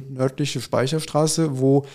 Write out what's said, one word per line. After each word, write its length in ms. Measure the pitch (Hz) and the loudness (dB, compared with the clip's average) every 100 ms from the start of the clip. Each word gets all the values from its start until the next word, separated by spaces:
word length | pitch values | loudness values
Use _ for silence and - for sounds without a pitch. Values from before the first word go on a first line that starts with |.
| 135 | -4
nördliche 500 | 131 131 135 143 131 | -4 -2 -2 -6 -6
Speicherstraße, 1000 | - 117 135 156 - 151 156 160 156 131 | -2 0 0 -2 -2 0 0 0 -2 2
wo 260 | 135 139 139 | 4 4 2